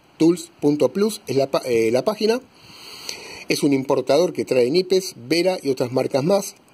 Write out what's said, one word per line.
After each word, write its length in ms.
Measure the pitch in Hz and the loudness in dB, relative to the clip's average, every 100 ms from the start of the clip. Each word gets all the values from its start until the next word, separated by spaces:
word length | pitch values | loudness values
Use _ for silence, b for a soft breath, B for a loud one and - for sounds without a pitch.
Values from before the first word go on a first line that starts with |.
| _ - | _ 0
tools 340 | 160 175 - - | 2 2 -2 -2
punto 320 | 147 147 131 | 0 2 0
plus 280 | 196 214 214 - | 2 -2 -2 -4
es 100 | 131 | -2
la 140 | 135 | 0
pa-, 120 | 160 | -2
eh, 260 | - 117 113 | 0 2 2
la 140 | 123 | 2
página. 360 | 131 202 214 240 - B B B B B B B B B B | 0 0 0 0 -4 B B B B B B B B B B
Es 140 | 151 | -2
un 100 | 151 | 0
importador 600 | 135 131 135 127 139 180 | 0 0 -2 2 2 2
que 120 | - | -2
trae 260 | 113 131 120 | -2 2 2
Nipes, 440 | 170 185 190 185 - | 2 2 0 -2 -10
Vera 420 | 120 165 180 185 | -4 0 0 -2
y 80 | 139 | -2
otras 220 | 127 123 | -4 -2
marcas 320 | 131 123 139 | -2 -2 0
más, 320 | 147 202 202 - _ | 0 0 -2 -14 _